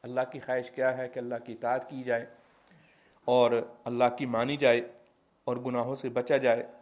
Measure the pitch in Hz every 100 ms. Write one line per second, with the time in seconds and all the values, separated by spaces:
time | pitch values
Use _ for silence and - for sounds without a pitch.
0 | 123 127 127 139 127 127 123 - 131 127
1 | 127 127 120 120 120 113 120 127 127 135
2 | 123 117 120 - _ _ _ _ _ _
3 | _ _ - 123 120 117 - - - 120
4 | 123 120 131 117 123 147 135 120 117 -
5 | _ _ _ _ - 123 127 123 120 135
6 | 131 120 123 139 127 117 - -